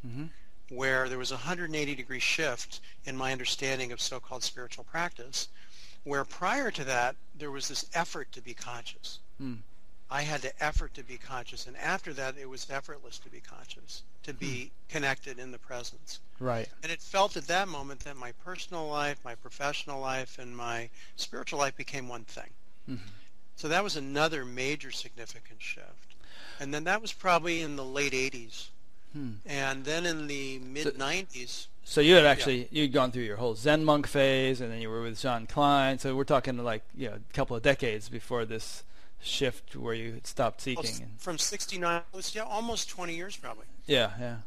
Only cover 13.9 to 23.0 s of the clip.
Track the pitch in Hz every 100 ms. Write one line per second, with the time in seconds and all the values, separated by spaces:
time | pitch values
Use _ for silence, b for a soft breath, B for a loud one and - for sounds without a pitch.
13.9 | - - - - 135 - 123 131 - -
14.9 | 156 139 135 - 123 127 120 - 123 120
15.9 | - - - - - 127 117 - - 160
16.9 | 165 - 196 202 - 147 175 196 151 139
17.9 | 139 147 139 123 117 180 185 - 175 156
18.9 | 147 147 139 127 117 127 - 143 143 -
19.9 | 139 135 131 131 - 123 120 120 117 117
20.9 | B B B - - 131 151 139 - 131
21.9 | 139 127 120 113 - 107 - - - -
22.9 | 131